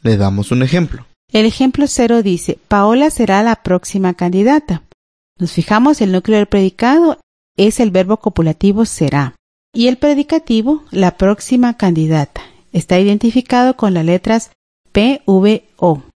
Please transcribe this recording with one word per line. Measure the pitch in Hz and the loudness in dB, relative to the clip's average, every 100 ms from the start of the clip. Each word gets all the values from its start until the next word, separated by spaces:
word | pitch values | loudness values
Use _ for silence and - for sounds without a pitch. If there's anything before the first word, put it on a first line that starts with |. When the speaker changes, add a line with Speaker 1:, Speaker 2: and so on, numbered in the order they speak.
Speaker 1:
Le | 113 110 | 0 0
damos | 98 98 101 | 0 -2 -2
un | 123 | -2
ejemplo. | 127 165 170 - - _ _ | 0 -2 -2 -6 -16 _ _
Speaker 2:
El | 214 220 | 0 0
ejemplo | - 262 262 285 | 0 -2 0 -2
cero | - 233 233 | 0 0 2
dice, | 202 175 - - _ | 0 -2 -4 -8 _
"Paola | 208 202 233 302 | 0 2 2 0
será | - 226 196 | 0 0 0
la | 226 226 | 0 -2
próxima | - 180 - 202 190 | -2 -4 -2 -4 -2
candidata". | 175 175 185 208 302 294 170 _ _ _ _ _ _ | -2 -2 0 2 0 -2 -8 _ _ _ _ _ _
Nos | 170 | -6
fijamos, | - 165 214 262 302 | -4 -2 2 2 2
el | 208 | 0
núcleo | 185 - 214 | -2 0 0
del | 208 | 0
predicado | 202 190 - 233 294 339 - _ _ _ - | 0 -2 0 0 2 2 -2 _ _ _ 0
es | 202 - | 0 2
el | 233 | 0
verbo | 185 185 214 | 0 0 -2
copulativo | - 185 165 156 196 202 | -2 -2 -2 0 0 0
será. | 226 - - 143 135 - _ _ _ | -2 -2 -2 -2 -4 -8 _ _ _
Y | - 233 | -2 0
el | 254 | 0
predicativo, | 294 285 285 320 320 220 220 302 - | 0 0 0 -4 0 -2 0 -2 -4
la | - 185 - | -2 -2 0
próxima | 190 208 - 254 240 233 | 0 0 -2 0 0 0
candidata, | 196 165 156 160 143 - - _ _ | -2 0 0 -2 -2 -8 -20 _ _
está | - - 180 | -8 -2 0
identificado | 196 208 233 254 - 247 247 262 | 2 0 0 -2 0 0 0 0
con | 214 | 0
las | 180 | 0
letras | 160 180 - 226 - _ _ _ _ | 0 0 0 -2 -4 _ _ _ _
P, | - 220 277 - | 0 0 0 0
V, | 190 202 214 _ _ | 2 2 0 _ _
O. | 175 147 - | -2 -2 -6